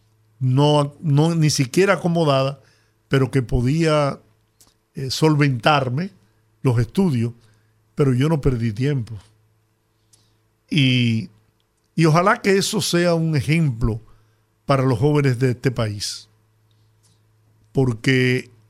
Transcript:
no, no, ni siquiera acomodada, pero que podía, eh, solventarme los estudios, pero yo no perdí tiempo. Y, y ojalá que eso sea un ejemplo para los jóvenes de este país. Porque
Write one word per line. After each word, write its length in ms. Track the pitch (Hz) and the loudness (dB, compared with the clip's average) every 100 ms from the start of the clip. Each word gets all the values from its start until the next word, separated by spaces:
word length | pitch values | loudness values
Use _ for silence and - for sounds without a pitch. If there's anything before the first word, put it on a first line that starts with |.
| _ _ _ - | _ _ _ -6
no, 540 | 127 127 147 151 143 143 | -2 2 4 2 0 -4
no, 340 | 165 139 156 | -2 2 2
ni 160 | 170 151 | 2 0
siquiera 440 | 143 127 - 196 | 0 -2 2 2
acomodada, 640 | 185 175 170 156 135 135 143 _ _ _ _ _ | 2 0 0 2 2 0 -6 _ _ _ _ _
pero 220 | 139 127 | 0 0
que 120 | 135 | -2
podía, 760 | 120 127 120 156 160 151 143 - _ _ _ _ _ _ _ | -2 -2 0 0 0 0 -2 -6 _ _ _ _ _ _ _
eh, 160 | - 135 | -12 -10
solventarme 1000 | - 156 151 143 123 156 147 127 127 190 - _ _ _ _ | 0 2 2 2 2 2 2 0 -4 -6 -12 _ _ _ _
los 160 | 139 120 | -2 0
estudios, 540 | 113 - 190 123 117 120 _ _ _ _ _ | 0 0 0 0 -2 -6 _ _ _ _ _
pero 200 | - 139 | -2 0
yo 140 | 123 147 | 2 0
no 100 | 160 | 0
perdí 320 | 143 123 117 | 0 0 -2
tiempo. 420 | 101 135 143 104 107 - _ _ _ _ _ _ _ _ _ _ _ _ _ _ | -2 -2 -2 -6 -12 -18 _ _ _ _ _ _ _ _ _ _ _ _ _ _
Y, 580 | 175 131 127 120 113 - _ _ _ _ _ _ | 0 2 2 0 -2 -6 _ _ _ _ _ _
y 120 | - 160 | 0 2
ojalá 340 | 160 185 240 | 4 2 0
que 160 | 208 196 | 2 0
eso 240 | - 214 | 0 -4
sea 340 | - 175 175 | -2 -2 0
un 220 | 170 160 151 | 0 -2 -2
ejemplo 640 | 98 160 156 113 113 107 - - _ _ _ _ | 0 0 0 -2 -4 -6 -10 -20 _ _ _ _
para 180 | - 139 | -2 0
los 140 | 131 120 | 0 0
jóvenes 400 | 143 147 143 117 | 0 2 0 0
de 120 | 131 | -2
este 200 | 120 135 | -2 -4
país. 580 | 117 110 104 - - - _ _ _ _ _ _ _ _ _ _ _ _ _ _ | -2 -4 -6 -10 -12 -18 _ _ _ _ _ _ _ _ _ _ _ _ _ _
Porque 800 | 135 131 110 135 131 127 127 - _ | -2 -2 0 0 2 0 -2 -6 _